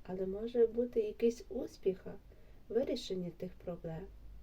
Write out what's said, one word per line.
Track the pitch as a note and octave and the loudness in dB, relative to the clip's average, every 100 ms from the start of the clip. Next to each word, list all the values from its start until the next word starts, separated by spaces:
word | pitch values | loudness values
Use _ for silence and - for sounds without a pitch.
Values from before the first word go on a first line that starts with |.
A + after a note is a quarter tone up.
але | - F#3+ F#3+ | -6 -4 -2
може | G3+ A#3 A#3+ A3 | -2 2 6 6
бути | A#3 B3 A#3 | 6 2 2
якийсь | G#3+ - A#3 - - | 0 4 4 4 -4
успіх | A#3+ D#4 - F#3 F#3 - | -6 -6 0 2 2 -2
у | - - - - - - | -12 -14 -18 -18 -14 0
вирішенні | A3+ D4 - - F#3 F3 | 2 2 0 -2 -2 -2
тих | - F3+ | -4 -8
проблем. | - F3+ F3 E3 D#3+ G3 - - - | -6 -6 -4 -4 -6 -8 -12 -12 -12